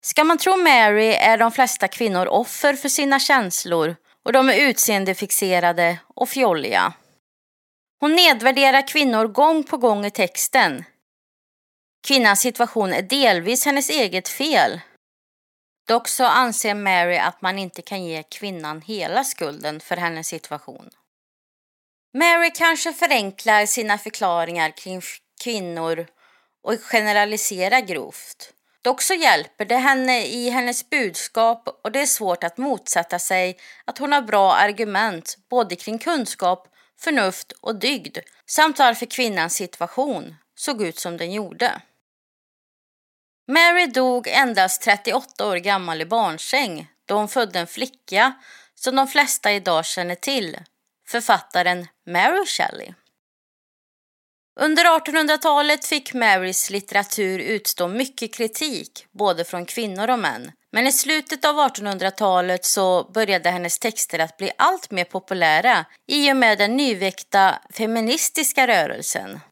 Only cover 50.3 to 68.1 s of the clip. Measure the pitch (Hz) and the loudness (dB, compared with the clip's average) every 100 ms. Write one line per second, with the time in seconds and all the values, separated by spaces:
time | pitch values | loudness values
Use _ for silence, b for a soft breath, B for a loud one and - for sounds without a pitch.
50.3 | 277 180 - 175 _ _ _ - 233 226 | -4 -4 -10 -18 _ _ _ -8 -6 0
51.3 | 196 - 180 180 180 175 _ - 175 214 | 0 0 -2 0 -2 -6 _ -4 2 2
52.3 | 370 392 - - - - 185 _ _ _ | 2 -2 -2 -4 -6 -16 -20 _ _ _
53.3 | _ _ _ _ _ _ _ _ _ _ | _ _ _ _ _ _ _ _ _ _
54.3 | _ _ - 302 311 339 320 311 311 302 | _ _ -4 0 4 4 4 2 0 2
55.3 | 311 320 285 294 302 - 294 285 254 226 | 2 2 2 2 0 -2 -6 -4 0 4
56.3 | 190 185 185 - 196 196 202 202 - 196 | 4 2 -4 -4 -6 -2 -4 -2 -4 -2
57.3 | 185 139 214 - - 175 214 262 - 220 | -2 -4 -4 -4 -4 -4 -2 -6 -6 -12
58.3 | - 226 220 311 220 - - _ - 202 | -6 -6 -4 -6 -6 -10 -18 _ -2 0
59.3 | 170 170 180 175 - 220 190 220 254 175 | 0 -4 -8 -8 -8 -6 -4 -2 -2 -2
60.3 | 117 123 _ _ 220 262 269 277 311 294 | -6 -12 _ _ -2 0 0 -2 -4 -4
61.3 | 302 302 302 277 269 208 190 190 196 208 | -2 0 2 0 0 -8 -4 -4 0 2
62.3 | 180 180 180 - - 190 180 - 220 208 | 2 2 -2 -2 0 2 2 0 -4 0
63.3 | 190 170 180 175 - 170 165 - 165 160 | 0 0 -2 -6 -4 -4 -4 -6 -4 -4
64.3 | - 196 - 320 370 - 190 180 190 - | -4 -8 0 0 0 -6 -6 -4 -6 -6
65.3 | 190 165 156 226 214 160 b - 294 285 | 0 2 4 4 2 0 b -4 0 2
66.3 | 269 233 208 208 254 277 196 190 - - | 4 4 4 2 2 0 0 -4 -4 -2
67.3 | 196 190 - _ - 220 226 220 | 4 4 2 _ -6 -2 -2 -2